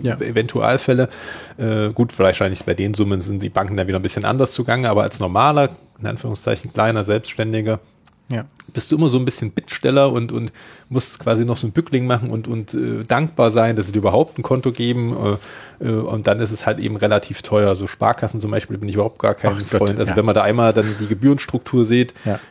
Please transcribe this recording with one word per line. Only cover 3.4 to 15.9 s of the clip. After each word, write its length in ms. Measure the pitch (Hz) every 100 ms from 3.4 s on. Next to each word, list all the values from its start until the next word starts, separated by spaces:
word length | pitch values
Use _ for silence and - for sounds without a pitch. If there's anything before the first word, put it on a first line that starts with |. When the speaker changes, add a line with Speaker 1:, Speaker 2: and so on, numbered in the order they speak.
Speaker 2:
die 80 | 98
Banken 280 | 95 98 101
dann 100 | 92
wieder 120 | 95
ein 40 |
bisschen 220 | 95 - 104
anders 260 | 131 131
zugange, 380 | - 120 120 120
aber 140 | 104
als 180 | 104 -
normaler, 480 | 92 98 139 147 139 - _ -
in 60 | 104
Anführungszeichen, 640 | 117 120 104 117 110 -
kleiner 320 | - 110 110 101
Selbstständiger, 760 | 107 - - 110 110 107 110 - _ _ _ -
Speaker 1:
Ja. 180 | 117 - - -
Speaker 2:
bist 180 | - -
du 40 | 151
immer 140 | 156
so 80 | 127
ein 80 | 127
bisschen 260 | - 107
Bittsteller 580 | - - - 135 135 139
und, 200 | 123 117
und 220 | 117 113 - - - -
musst 320 | 127 - -
quasi 240 | 117 117
noch 140 | 120 117
so 100 | 113
ein 60 |
Bückling 340 | 165 160 131 123
machen 220 | 123 120
und, 180 | 113 113
und, 260 | 113 104
äh, 300 | 127 123 113 113
dankbar 460 | 120 160 - 113
sein, 240 | 113 113 110
dass 120 | 98
sie 40 |
dir 80 | 104
überhaupt 400 | 98 107 160 -
ein 20 |
Konto 300 | - 131 127
geben. 420 | 117 120 120 117 120 107 98 - - - -
Äh, 40 |
äh, 60 | 120